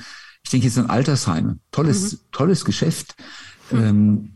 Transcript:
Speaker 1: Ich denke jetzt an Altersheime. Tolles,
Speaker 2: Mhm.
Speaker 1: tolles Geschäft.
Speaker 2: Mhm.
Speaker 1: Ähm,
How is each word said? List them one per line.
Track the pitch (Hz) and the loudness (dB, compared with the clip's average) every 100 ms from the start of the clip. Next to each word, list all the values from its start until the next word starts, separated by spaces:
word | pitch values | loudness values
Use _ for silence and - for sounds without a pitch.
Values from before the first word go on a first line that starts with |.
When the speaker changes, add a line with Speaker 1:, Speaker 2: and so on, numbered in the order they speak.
| - - - - | -8 -20 -20 -18
Speaker 1:
Ich | - | -4
denke | 131 120 | 0 2
jetzt | 123 | 0
an | - | 0
Altersheime. | 117 147 135 - 80 98 - _ | 0 2 0 0 -2 -2 -6 _
Tolles, | - 160 202 202 | -2 0 0 -2
Speaker 2:
Mhm. | - _ | -8 _
Speaker 1:
tolles | - 165 185 | -2 0 2
Geschäft. | - - 165 - - - - - - - - | 0 -2 -2 -4 -8 -18 -20 -20 -20 -20 -4
Speaker 2:
Mhm. | 123 | 0
Speaker 1:
Ähm, | 110 104 104 104 - | 4 4 4 2 -2